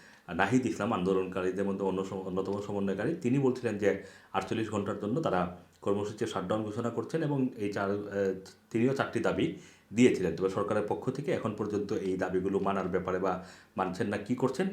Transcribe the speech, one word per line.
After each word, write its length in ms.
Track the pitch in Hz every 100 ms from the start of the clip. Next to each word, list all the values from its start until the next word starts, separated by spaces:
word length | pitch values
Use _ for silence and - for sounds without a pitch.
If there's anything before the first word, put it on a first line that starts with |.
| - - -
নাহিদ 320 | 87 101 127 117
ইসলাম, 260 | - 104
আন্দোলনকারীদের 720 | 104 90 95 90 92 92 92
মধ্যে 200 | 98 95
অন্য 200 | 98 92
সম-, 180 | 95 98
অন্যতম 380 | 95 92 95 101 101
সমন্বয়কারী, 480 | 101 98 95 117
তিনি 240 | 175 120 139
বলছিলেন 400 | 135 123 117 104
যে, 240 | 101 95 - - -
আটচল্লিশ 380 | 95 - 113 110
ঘন্টার 300 | 104 98 101
জন্য 200 | 104 139
তারা 360 | 98 92 87 - - -
কর্মসূচি 440 | 104 101 104 107 117
শাটডাউন 360 | 98 92 107
ঘোষণা 280 | 104 107 117
করছেন 320 | 117 - 165
এবং 260 | 151 139 127 -
এই 160 | 101
চার, 180 | 104 98
আহ, 80 | 101 101 101 98 92 - - -
তিনিও 240 | 113 123
চারটি 260 | 135 110 -
দাবি 360 | 95 87 151 180 - - -
দিয়েছিলেন। 420 | 104 123 - 87 82
তবে 140 | 95
সরকারের 320 | 104 101 107 -
পক্ষ 220 | 101 -
থেকে 220 | 127 151
এখন 220 | 139 110
পর্যন্ত 380 | 101 104 104 98
এই 240 | 104 95 92
দাবিগুলো 420 | 92 92 95 98
মানার 300 | 98 98 90
ব্যাপারে 300 | 90 92 92
বা 260 | 95 90 - - - 104
মানছেন 300 | 92 90 104
না 100 | 101
কি 180 | -
করছেন, 340 | 123 127 - 190